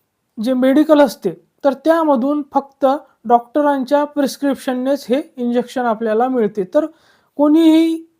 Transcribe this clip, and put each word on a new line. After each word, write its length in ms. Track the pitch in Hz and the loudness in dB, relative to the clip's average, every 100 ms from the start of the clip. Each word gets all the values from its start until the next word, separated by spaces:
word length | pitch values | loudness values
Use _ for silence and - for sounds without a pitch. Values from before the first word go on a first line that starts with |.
| _ _ _ - | _ _ _ -8
जे 140 | 220 | -4
मेडिकल 460 | 254 262 277 302 294 | 0 2 2 4 4
असते 300 | 285 - 190 - _ _ | 4 0 -8 -8 _ _
तर 100 | 285 | -2
त्यामधून 680 | 262 320 330 311 277 269 294 285 | 0 0 0 0 0 -2 -4 -4
फक्त 320 | 277 277 _ 269 294 - _ 220 | -6 -6 _ -2 -2 -8 _ 0
डॉक्टरांच्या 720 | 240 240 302 294 277 254 285 294 | 0 0 -2 0 -2 0 -2 -2
प्रिस्क्रिप्शननेच 1000 | 285 277 - 277 262 - 254 262 277 - | -4 -4 -2 -4 -4 -4 -4 -4 -4 -2
हे 120 | 262 320 - | -4 -4 -8
इंजेक्शन 480 | 240 240 240 254 | -4 -2 -4 -4
आपल्याला 440 | 240 220 233 220 262 | -4 -2 -2 -2 -2
मिळते, 360 | 254 202 208 | -2 -2 -4
तर 220 | 185 294 311 - _ _ _ - | -4 -2 -2 -8 _ _ _ -2
कोणीही 680 | 294 311 320 320 330 330 - | 2 4 6 4 2 -2 -10